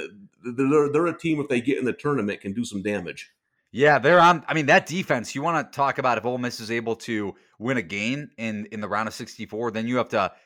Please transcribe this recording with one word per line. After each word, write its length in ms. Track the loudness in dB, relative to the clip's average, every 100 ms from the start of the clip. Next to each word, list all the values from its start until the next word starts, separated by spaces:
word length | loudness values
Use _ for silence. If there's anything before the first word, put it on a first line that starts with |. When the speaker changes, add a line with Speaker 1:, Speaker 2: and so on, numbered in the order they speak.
| -10 -14 -20 _ -8 -2
Speaker 1:
they're, 340 | 2 4 4
they're 160 | 2 0
a 100 | -2
team, 220 | -2 -2
if 80 | 0
they 140 | 0
get 160 | 0 0
in 80 | -2
the 80 |
tournament, 480 | -2 -2 0 -2 -4
can 120 | -6
do 120 | -6 -6
some 160 | -6
damage. 500 | -4 -4 -6 -12 -18 _ _ _ _ 2
Speaker 2:
Yeah, 220 | 4 6
they're 200 | 6 8
on. 240 | 8 6 0
I 80 | 0
mean, 100 | 4
that 220 | 4 4
defense, 480 | -4 -2 -2 -2 -4
you 80 |
wanna 200 | -2 -2
talk 360 | -2 -2 0 0
about 180 | 0 0
if 80 | 0
Ole 140 | -2
Miss 200 | -4 -6
is 120 | -4
able 240 | -4 -2 -6
to 400 | -4 -4 -4 -8 _ -8
win 180 | -2 -2
a 60 |
game 480 | -4 -4 -4 -4 -8 -10
in, 320 | -8 -6 -8
in 100 | -8
the 60 | -4
round 200 | -4 -4
of 60 |
sixty-four, 560 | -8 -12 -14 -10 -6 -4
then 180 | -4 -2
you 100 | -2
have 120 | 0
to 220 | 0 0 -4